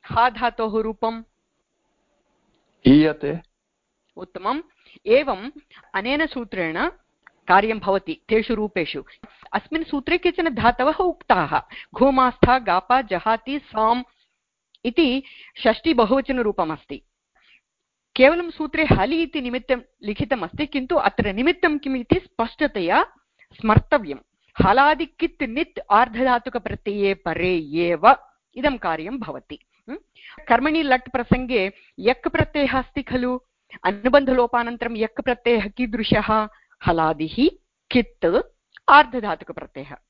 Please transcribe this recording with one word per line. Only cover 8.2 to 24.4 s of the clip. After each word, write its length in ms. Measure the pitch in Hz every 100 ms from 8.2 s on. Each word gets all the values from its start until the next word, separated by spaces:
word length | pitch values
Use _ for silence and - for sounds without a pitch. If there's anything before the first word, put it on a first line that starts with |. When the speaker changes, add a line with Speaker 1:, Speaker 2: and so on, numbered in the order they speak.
| -
Speaker 1:
तेषु 260 | 220 226
रूपेषु। 500 | 220 214 185 156 143 - _ - _ -
अस्मिन् 320 | 202 - 330
सूत्रे 340 | 320 285 269 349
केचन 360 | 359 349 330
धातवः 400 | 220 220 247 262
उक्ताः, 680 | 311 359 320 - - 143 147 - - -
घूमास्था, 640 | - 262 262 254 - - 254
गापा, 440 | 214 180 - 247
जहाति, 560 | 226 180 220 220 - 285
साम् 440 | - 220 220 240 247 _ _ _ _ _ _ _
इति 380 | 247 240 294 262 - - - -
षष्टि 360 | - - 330
बहुवचनरूपमस्ति। 1080 | 294 - 269 269 254 214 196 160 156 _ 143 _ _ _ _ _ _ _ _ _ _ _ -
केवलं 340 | 262 339 349
सूत्रे 340 | - 302 311
हलि 380 | 302 - 285 330
इति 180 | 320 302
निमित्तं 400 | 247 247 247 247 - _
लिखितमस्ति, 640 | 208 208 294 226 165 - 294
किन्तु 300 | 277 254 330
अत्र 360 | - - 202
निमित्तं 460 | 196 277 - 339 302
किम् 180 | 277 262
इति 180 | 240
स्पष्टतया 920 | 359 - - 226 - 294 208 170 233 427 _ _ _ _ -
स्मर्तव्यम्। 580 | 220 220 - 294 175 139 _ _